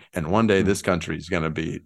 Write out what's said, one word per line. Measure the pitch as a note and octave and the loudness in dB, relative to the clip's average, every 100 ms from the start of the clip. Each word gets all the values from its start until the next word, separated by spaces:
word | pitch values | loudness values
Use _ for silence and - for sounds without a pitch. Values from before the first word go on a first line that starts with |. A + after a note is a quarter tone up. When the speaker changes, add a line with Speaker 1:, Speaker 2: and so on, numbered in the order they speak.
| - | -10
Speaker 1:
And | F2+ D#2+ | -6 0
one | G#2+ A2+ | 2 4
day | F#2+ | 4
Speaker 2:
Hmm. | F#2+ | 4
Speaker 1:
this | F#2+ | 0
country | - F2+ - D#2+ | 0 -2 -2 -8
is | D#2+ | -4
gonna | F2+ D#2+ | -2 -2
be | D#2 D#2+ - | -4 -6 -8